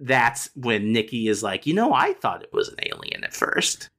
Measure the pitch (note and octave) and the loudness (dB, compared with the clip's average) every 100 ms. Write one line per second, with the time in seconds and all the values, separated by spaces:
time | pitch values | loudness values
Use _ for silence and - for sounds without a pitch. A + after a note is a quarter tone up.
0 | C3 C3 A#2+ B2+ - - B2 G#2+ G#2 A2+ | 0 4 4 0 -8 -6 0 2 2 2
1 | A2 A#2+ A2 G2+ G#2 F#2+ C#3+ F#3 A#3+ C3 | 0 -2 0 0 0 -2 0 2 4 4
2 | G#4 F#4 - - - - - - - - | 2 0 -4 -4 -4 -4 -4 -4 -8 -8
3 | G1+ G1+ - - - - - - - | -10 -10 -10 -4 0 0 0 -4 -10